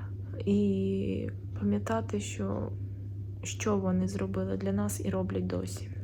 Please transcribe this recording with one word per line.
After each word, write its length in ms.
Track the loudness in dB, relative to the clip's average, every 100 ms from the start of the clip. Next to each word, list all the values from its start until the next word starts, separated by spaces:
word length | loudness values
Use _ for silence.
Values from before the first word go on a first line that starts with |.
| -6 -6 -6 -2 2
і 840 | 4 4 4 2 2 0 0 -2 -4 -6 0
пам'ятати, 600 | 2 2 2 0 0 -2
що, 520 | -2 -2 -2 0 -2 -4 -6 -6 -6 -6 -6 -8
що 340 | -6 -2 0 2
вони 300 | 4 4 2
зробили 500 | 0 -2 0 0 0
для 140 | 2
нас 340 | 2 2 0 0
і 40 |
роблять 380 | 2 2 0 0
досі. 420 | 0 -2 -4 -6 -6